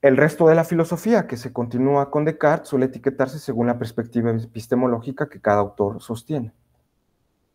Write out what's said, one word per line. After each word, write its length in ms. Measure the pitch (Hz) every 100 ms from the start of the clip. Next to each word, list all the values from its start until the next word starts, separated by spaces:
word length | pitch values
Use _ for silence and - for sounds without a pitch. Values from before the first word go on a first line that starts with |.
El 140 | 143 131
resto 320 | 151 - 165
de 80 | 165
la 80 |
filosofía 640 | 165 170 165 170 220 226 -
que 80 | 120
se 160 | 120
continúa 580 | 117 117 120 135 143 139
con 140 | 147
Descartes 460 | 151 156 156 165 -
suele 160 | 135 131
etiquetarse 520 | 120 135 127 131 156
según 300 | - 117 120
la 100 | 120
perspectiva 540 | 113 - 117 120 117
epistemológica 960 | 113 113 113 - 123 127 117 117 131 147
que 140 | -
cada 180 | - 104
autor 420 | 101 - 101 110
sostiene. 520 | - 117 - 151 110 _ _ _ _ _ _ _ _ _ _